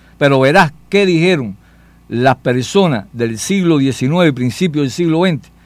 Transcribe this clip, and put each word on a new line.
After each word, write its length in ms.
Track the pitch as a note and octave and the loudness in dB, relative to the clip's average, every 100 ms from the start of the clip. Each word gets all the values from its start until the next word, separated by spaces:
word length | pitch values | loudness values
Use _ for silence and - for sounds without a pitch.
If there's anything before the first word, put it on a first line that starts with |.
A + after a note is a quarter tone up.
| _ - | _ -2
pero 220 | C#3+ C3+ | 2 2
verás 340 | C3 F3+ D#3+ - - | 4 4 2 0 -4
qué 160 | G3 G3 | 0 0
dijeron 500 | E3 F3 E3+ A2+ F#2+ _ _ _ _ - | 2 2 0 -4 -10 _ _ _ _ -8
las 260 | A#2 C3 B2 | -2 0 0
personas 680 | - B2+ A#2+ G3 F#3 A#2+ G2 | -2 -2 -2 0 0 -2 -6
del 240 | A#2 A#2 A2 | -6 -6 -4
siglo 400 | - G3+ F3 D3+ | -4 -2 2 2
diecinueve 520 | C3+ A#2+ B2+ E3+ E3+ | 0 -2 -2 0 0
y 40 | |
principio 480 | B2+ B2 - F#3 D3 | 0 -4 -2 -2 -2
del 100 | C#3 | -4
siglo 300 | - E3+ D#3+ | -2 -2 0
veinte 280 | F#3 D3 - _ | 0 -2 -8 _